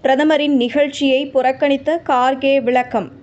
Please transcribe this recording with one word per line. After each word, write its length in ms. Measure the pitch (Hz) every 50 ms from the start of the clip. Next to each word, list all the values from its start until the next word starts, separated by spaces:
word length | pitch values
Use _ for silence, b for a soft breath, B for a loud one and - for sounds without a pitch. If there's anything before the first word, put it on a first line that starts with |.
பிரதமரின் 560 | - 262 269 262 302 311 311 294 294 294 285
நிகழ்ச்சியை 640 | 262 240 247 233 285 294 294 285 - 285 277 262 262 294
புறக்கணித்த 640 | 285 - 269 254 254 262 262 302 285 277 269 269 294 311 339 330
கார்கே 480 | - 285 247 247 262 269 269 269 277 277 277 240
விளக்கம். 460 | 233 247 247 247 254 - 226 185 131 - -